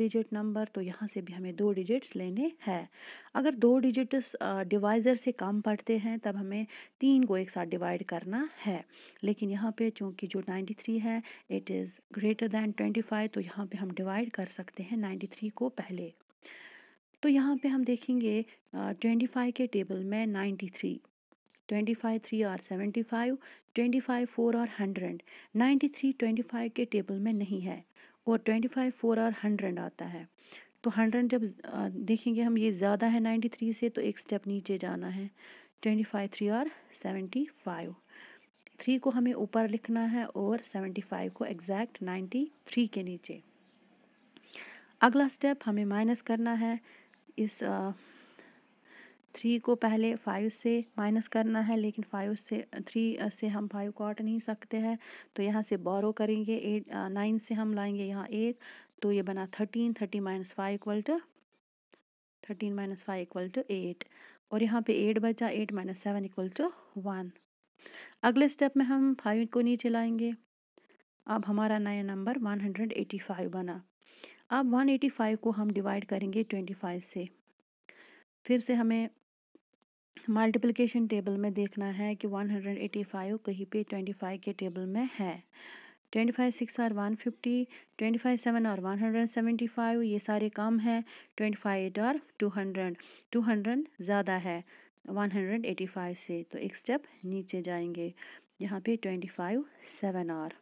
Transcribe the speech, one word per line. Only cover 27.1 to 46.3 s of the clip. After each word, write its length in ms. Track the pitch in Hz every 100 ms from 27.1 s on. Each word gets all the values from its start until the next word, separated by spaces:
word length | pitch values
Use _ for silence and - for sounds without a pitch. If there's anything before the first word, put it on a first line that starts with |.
| 196
में 120 | 214
नहीं 280 | 214 190 190
है, 240 | 185 175 - - - _ -
और 120 | 226
ट्वेंटी 300 | 226 226 247
फ़ाइव 220 | 262 254
फ़ोर 300 | - 226 226
और 140 | 226 208
हंड्रेड 360 | 214 202 196 175
आता 260 | 175 -
है। 240 | 175 170 175 _ - - - _
तो 60 | 240
हंड्रेड 380 | 202 226 240 247
जब, 160 | 254 214 -
अ, 240 | - - 196
देखेंगे 540 | 185 202 226 240 226
हम 160 | 233 226
ये 120 | 220
ज़्यादा 340 | 180 202 202 226
है 140 | 233
नाइंटी 280 | 226 226 233
थ्री 240 | - 226
से, 160 | 220 233
तो 120 | -
एक 180 | 208 202
स्टेप 280 | - 202 202
नीचे 320 | 202 185 190
जाना 300 | 180 180 185
है, 220 | 190 196 - - - - _
ट्वेंटी 220 | 220 214
फ़ाइव 260 | 214 208 202
थ्री 160 | - 208
और 220 | 226 311 - -
सेवेंटी 500 | - 190 190 185 254 302 -
फ़ाइव। 300 | 190 165 175 180 _ - - - _ _ - -
थ्री 180 | - 254
को 120 | 269
हमें 240 | 247 240
ऊपर 340 | - 214 226 220
लिखना 360 | 220 - 226
है 220 | 226 240 -
और 340 | - 202 233
सेवेंटी 400 | - 196 190 190
फ़ाइव 300 | 190 185 185
को 140 | -
एग्जैक्ट 580 | 226 170 175 196 233 -
नाइंटी 480 | 185 185 185 247 302 - -
थ्री 200 | 247 226
के 160 | 196
नीचे। 400 | 180 175 - 165 - _ _ _ _ _ _ _ _ - - - - - - _
अगला 280 | 247 277 269
स्टेप 300 | - 277 277
हमें 200 | 220 208
माइनस 360 | 202 202 220 240
करना 300 | -